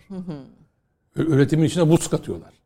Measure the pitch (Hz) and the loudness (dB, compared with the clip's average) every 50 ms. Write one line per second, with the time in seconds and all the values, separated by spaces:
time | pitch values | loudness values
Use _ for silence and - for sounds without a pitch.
0 | _ - 196 185 180 180 156 139 131 - _ _ _ _ _ _ _ _ _ _ | _ -16 -14 -12 -10 -10 -12 -12 -14 -18 _ _ _ _ _ _ _ _ _ _
1 | _ _ - - 135 - 143 135 143 - 160 156 160 143 147 180 170 151 170 160 | _ _ -6 -4 -2 2 4 4 4 4 2 2 2 2 2 2 2 4 4 2
2 | - - - - - - - - - - _ _ _ | 2 0 -6 -6 -6 -6 -10 -10 -12 -18 _ _ _